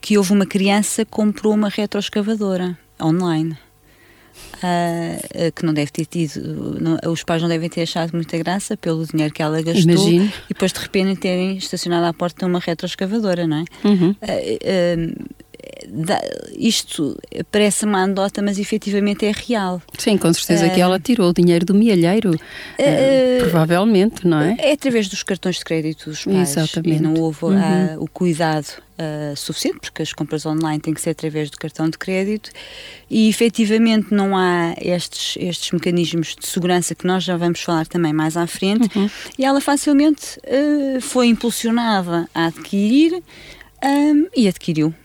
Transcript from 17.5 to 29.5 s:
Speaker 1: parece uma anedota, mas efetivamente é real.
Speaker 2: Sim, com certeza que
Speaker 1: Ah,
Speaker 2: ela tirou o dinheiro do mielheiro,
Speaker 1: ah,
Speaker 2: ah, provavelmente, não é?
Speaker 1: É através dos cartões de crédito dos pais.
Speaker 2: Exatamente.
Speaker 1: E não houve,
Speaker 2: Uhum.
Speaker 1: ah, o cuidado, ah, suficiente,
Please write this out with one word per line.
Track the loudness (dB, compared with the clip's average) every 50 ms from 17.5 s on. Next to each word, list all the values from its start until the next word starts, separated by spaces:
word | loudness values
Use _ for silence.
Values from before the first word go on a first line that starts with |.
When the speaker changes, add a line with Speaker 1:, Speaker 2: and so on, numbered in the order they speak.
| 2
Speaker 1:
parece | 2 2 4 2 0 0
uma | 0 2 2 2
anedota, | 2 2 0 0 -2 -2 -2 -2
mas | -2 -2 -2
efetivamente | -2 -2 -4 -4 -2 -2 0 0 0 0 0 0 0
é | -2 -2
real. | -2 -4 -2 -2 -2 0 -2 -4 -6 -8 -12 -12
Speaker 2:
Sim, | -4 0 2 2 4
com | 4 2 2
certeza | 2 -2 -6 -2 0 0 2
que | 4 4
Speaker 1:
Ah, | 4
Speaker 2:
ela | 4 2 0
tirou | 2 0 2 4 4 2
o | 4
dinheiro | 4 6 6 6 4 4
do | 4 4
mielheiro, | 4 4 4 4 4 4 4 2 2 2 2 0 0 -2 -10 -18 -16 -16 -14 -4 0
Speaker 1:
ah, | 2
Speaker 2:
ah, | 2 4 4 4 4 4 4 4 4 4 2 2
provavelmente, | 2 4 2 4 4 4 2 4 4 4 4 4 2 0 0 2
não | 2 2 4
é? | 2 2 0 2
Speaker 1:
É | 2 2 2
através | 2 0 0 0 0 0 -2
dos | -6 -10 -6
cartões | -6 -6 -4 -2 -4 -4 -4
de | -4
crédito | -4 -4 -2 -2 -4 -6 -6 -10 -12
dos | -12 -8 -2
pais. | 0 2 2 2 2 0
Speaker 2:
Exatamente. | 0 -2 0 -2 -2 0 0 2 2
Speaker 1:
E |
não | 2 2 2
houve, | 2 0 0 -2 -2 0
Speaker 2:
Uhum. | 2 2
Speaker 1:
ah, | 4 4 4 2 2 2 0 -2 -6
o | -10 -10
cuidado, | _ -2 0 0 2 2 0 0 0 -2 -4 -6 -14 -18 _ _ _ -10
ah, | -8 -6 -6 -6 -6 -8 -8
suficiente, | -8 -8 -8